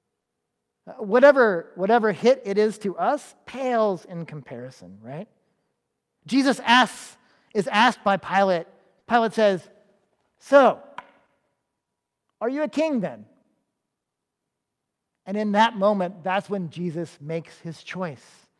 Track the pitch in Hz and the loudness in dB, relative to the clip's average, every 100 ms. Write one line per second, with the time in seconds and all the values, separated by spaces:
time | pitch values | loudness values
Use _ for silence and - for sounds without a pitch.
0 | _ _ _ _ _ _ _ _ - - | _ _ _ _ _ _ _ _ -20 -14
1 | 202 240 277 277 226 170 - - 190 233 | 0 6 6 6 2 0 -6 -4 0 2
2 | 214 170 226 269 202 196 214 214 202 170 | 2 2 2 2 0 0 0 -2 -8 -4
3 | 196 285 - _ - 240 262 233 214 180 | -2 -2 -8 _ -18 -8 -4 0 0 -2
4 | - 175 165 156 - 120 127 - 90 98 | -8 -14 -12 -14 -14 -16 -16 -20 -20 -20
5 | 113 147 220 _ _ _ _ _ _ _ | -16 -16 -16 _ _ _ _ _ _ _
6 | _ _ 151 262 277 247 226 247 226 - | _ _ -4 0 0 0 2 4 2 -4
7 | - - _ _ _ 214 185 214 247 - | -20 -20 _ _ _ -6 -2 2 2 2
8 | 202 196 - 185 196 175 - _ _ _ | -2 -2 0 0 2 0 -4 _ _ _
9 | - 233 226 - 214 185 - _ _ _ | -2 0 0 2 0 0 -6 _ _ _
10 | _ _ _ _ - 277 240 139 - - | _ _ _ _ 2 6 6 2 -8 -20
11 | - _ _ _ _ _ _ _ _ _ | -20 _ _ _ _ _ _ _ _ _
12 | _ _ _ _ 226 277 302 - 320 262 | _ _ _ _ -6 -4 -4 -2 -2 -2
13 | 175 113 107 _ _ _ _ _ _ _ | -6 -10 -20 _ _ _ _ _ _ _
14 | _ _ _ _ _ _ _ _ _ _ | _ _ _ _ _ _ _ _ _ _
15 | _ _ - 202 214 202 226 226 202 202 | _ _ -8 -4 0 2 2 2 0 2
16 | 180 180 180 190 - 196 170 156 175 156 | -4 -6 -4 -4 -4 -8 -8 -8 -8 -6
17 | 165 - 143 165 156 - 170 156 - 180 | -10 -12 -10 -10 -10 -16 -16 -16 -14 -10
18 | 180 127 - _ _ | -10 -12 -20 _ _